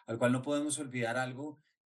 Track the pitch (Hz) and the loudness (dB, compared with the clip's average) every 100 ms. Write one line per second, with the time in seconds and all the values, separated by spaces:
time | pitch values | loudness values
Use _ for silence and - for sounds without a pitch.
0 | - 117 120 127 135 147 151 147 135 127 | -6 2 4 4 2 0 0 -4 -4 -2
1 | 113 123 127 120 151 143 _ _ | 0 0 -2 -6 -10 -12 _ _